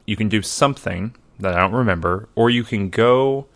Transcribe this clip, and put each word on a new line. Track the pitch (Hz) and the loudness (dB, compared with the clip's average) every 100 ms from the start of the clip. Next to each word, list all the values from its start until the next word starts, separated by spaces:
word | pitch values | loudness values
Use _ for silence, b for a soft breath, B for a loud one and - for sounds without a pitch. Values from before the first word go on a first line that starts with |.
| - | -8
You | 107 | -4
can | 107 | 0
do | 110 | -2
something | - - 139 139 - 90 107 - _ - | -2 -2 -2 -2 -8 -8 -8 -12 _ -8
that | 98 | -2
I | 87 | 0
don't | 92 | 2
remember, | 120 117 87 87 92 107 | 2 0 0 0 -4 -4
or | - 117 | 0 2
you | 120 | 2
can | 113 110 95 | -2 -4 -4
go | 95 117 127 135 139 139 | 2 4 4 2 -2 -8